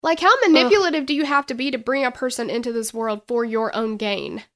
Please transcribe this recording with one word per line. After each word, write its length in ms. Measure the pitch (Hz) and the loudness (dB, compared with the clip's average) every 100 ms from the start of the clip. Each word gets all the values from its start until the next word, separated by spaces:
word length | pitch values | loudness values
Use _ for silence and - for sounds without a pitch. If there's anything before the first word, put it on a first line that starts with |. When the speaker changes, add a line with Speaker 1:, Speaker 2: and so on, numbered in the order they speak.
Speaker 1:
Like, 180 | 320 330 | 0 2
how 80 | 359 | 4
Speaker 2:
Ugh. 180 | 508 453 | 4 6
Speaker 1:
manipulative 540 | 311 339 403 370 311 269 | 6 6 4 4 -2 -2
do 80 | |
you 100 | 294 | -2
have 220 | 294 285 285 | 0 0 -2
to 80 | |
be 160 | 247 269 | -6 -4
to 60 | 269 | -4
bring 260 | 233 269 | -2 0
a 60 | 262 | -2
person 380 | 262 254 247 226 | -2 -6 -4 -4
into 220 | 226 240 | -4 -4
this 200 | 233 220 | -4 -6
world 280 | 226 226 208 - | -4 -4 -6 -4
for 180 | 240 | -2
your 300 | 233 220 226 | 0 -2 -2
own 220 | - 220 214 | -2 -4 -4
gain? 480 | 214 202 143 214 - | -4 -4 -6 -10 -14